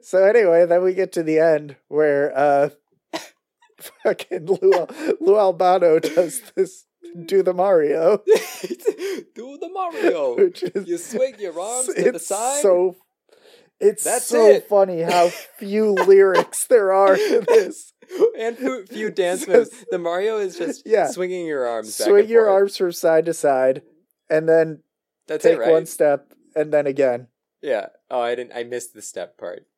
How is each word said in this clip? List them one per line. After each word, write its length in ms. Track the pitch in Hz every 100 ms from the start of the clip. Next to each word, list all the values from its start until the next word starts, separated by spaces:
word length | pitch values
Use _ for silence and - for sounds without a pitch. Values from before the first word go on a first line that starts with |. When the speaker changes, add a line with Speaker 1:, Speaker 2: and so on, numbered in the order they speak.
Speaker 1:
So 220 | - 185
anyway, 420 | 190 233 196 165 175
then 160 | 175
we 100 | 185
get 180 | 185 185
to 100 | -
the 160 | 160 156
end 360 | 165 151 147 139 _
where, 440 | 147 151 143 143 135
uh, 320 | 147 143 147 _ _ _ _
<laughs> 80 | 220 - _ _ _ _ _ - _
fucking 420 | - 185 - 359 160
Lou 280 | 190 190
Al-, 160 | 190 160 277 311 -
Lou 180 | 170 208
Albano 600 | 190 170 185 190 175 160
does 420 | 156 156 170 - - -
this, 300 | 190 - _ _ 339 247 165
"Do 160 | 190
the 120 | 180 180
Mario." 640 | 190 180 147 160 165 208
Speaker 2:
<laughs> 100 | - 440 - - - - 466 - 381 339 -
Do 240 | - 247 285
the 120 | 339
Mario. 640 | 381 359 330 339 165 139 120
Speaker 1:
Which 260 | 180 -
is 240 | 359 - 175
Speaker 2:
You 100 | 170
swing 360 | - 233 262 214
your 200 | 190 160
arms 280 | 196 240 -
to 60 |
the 160 | - 180
Speaker 1:
it's 180 | 170 -
Speaker 2:
side. 340 | 202 240 285
Speaker 1:
so, 360 | 208 180 185 180 _ _ _ _ _ _ _ _
it's 240 | 202 214
Speaker 2:
That's 220 | - 233 -
Speaker 1:
so 260 | 233 220
Speaker 2:
it. 160 | 202 -
Speaker 1:
funny 320 | 202 190 170
how 280 | 170 175 175
Speaker 2:
<laughs> 280 | 170 - -
Speaker 1:
few 340 | 202 208 214
lyrics 760 | 190 180 196 196 180 - - -
there 260 | 247 196
are 220 | 190 196 -
to 300 | 415 466 466
this. 460 | 453 370 302 - _ _ 370 440 427
Speaker 2:
And 200 | 226 226
few, 280 | 262 254 190
few 240 | 214 214
Speaker 1:
<laughs> 120 | -
Speaker 2:
dance 220 | 180 185 294
Speaker 1:
So 80 |
Speaker 2:
moves. 320 | 180 - - 226
The 80 | 185
Mario 400 | 170 175 208 220
is 180 | 196 175
just 280 | 165 - 214
Speaker 1:
Yeah. 220 | 214 160
Speaker 2:
swinging 400 | 151 180 180 170
your 180 | 143 123
arms 300 | 113 110 -
back 100 | -
Speaker 1:
Swing 120 | 202
Speaker 2:
and 80 | 214
Speaker 1:
your 160 | 226 220
Speaker 2:
forth. 80 | 196
Speaker 1:
arms 160 | 202 -
from 140 | 185
side 340 | 175 170 160 165
to 80 |
side, 480 | 160 147 131 131 135 _ _ _ _ _
and 180 | 156 160
then 360 | 165 160 151 _ _ _ _ _
Speaker 2:
That's 160 | 156
Speaker 1:
take 100 | 170 160
Speaker 2:
it, 40 |
right? 120 | 117
Speaker 1:
one 140 | 160 165
step, 440 | - 151 143 _ _ _ 156
and 160 | 151
then 140 | 147 143
again. 420 | 139 135 120 127 _ _ _
Speaker 2:
Yeah. 260 | 151 113 95 _ _
Oh, 100 | 127
I 140 | 120 120
didn't, 180 | 120
I 100 | 120 120
missed 280 | 123 120
the 80 | 107
step 360 | - - 87 _
part. 280 | 87 90 _